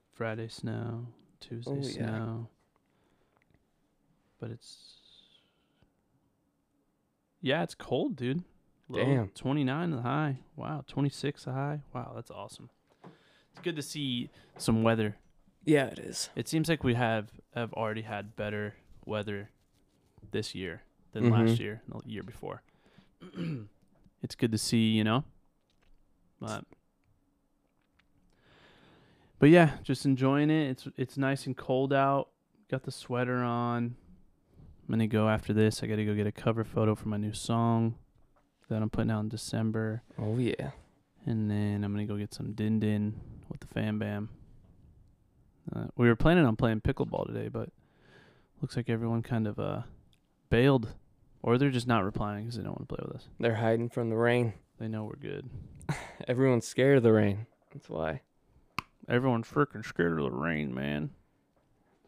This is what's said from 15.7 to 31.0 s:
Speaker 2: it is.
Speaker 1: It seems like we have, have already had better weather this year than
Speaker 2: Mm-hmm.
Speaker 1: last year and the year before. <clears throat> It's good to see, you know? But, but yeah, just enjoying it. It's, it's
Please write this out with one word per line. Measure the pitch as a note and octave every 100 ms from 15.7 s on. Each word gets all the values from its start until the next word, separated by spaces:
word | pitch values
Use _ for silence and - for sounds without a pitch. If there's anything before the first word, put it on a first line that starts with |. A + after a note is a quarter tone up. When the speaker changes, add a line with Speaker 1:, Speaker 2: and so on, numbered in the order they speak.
| D3 B2+
Speaker 2:
it | -
is. | - - - -
Speaker 1:
It | B2
seems | D#3+ D#3
like | D#3+
we | C3 A#2+
have, | A#2+ A2+ G#2 - - B2
have | A2+
already | - A2 G#2+
had | A2 G#2 G#2 A2
better | G#2 G#2 G#2 - - - -
weather | G#2+ G#2 G2+ G#2+ _ _ _ _ _ _ _ -
this | G#2+ G#2
year | F#2 F2+ E2+ - _ _
than | A2+ A#2+
Speaker 2:
Mm-hmm. | A2+ A2+
Speaker 1:
last | A2+
year | G#2 A2 -
and | A2+
the | A#2+
year | A2
before. | - - F#2+ F2+ _ _ _ _ _ _ F#3 F#3
<clears throat> | E3+ C3+ G#2 _ _ _ _ _
It's | A#2 -
good | A#2+
to | A2
see, | - A#2 A2
you | A2
know? | G#2+ A#2+ - - _ _ _ _ _ - _ _ _ -
But, | A2+ G#2+ - _ _ _ _ _ _ _ _ _ _ _ _ _ _ _ _ _ _ _ - - - - _ _ _ -
but | C#3+
yeah, | F3 D#3+ -
just | - C3 C#3+
enjoying | C3 C3+ C#3 D3+
it. | D#3 C#3+
It's, | C3 -
it's | -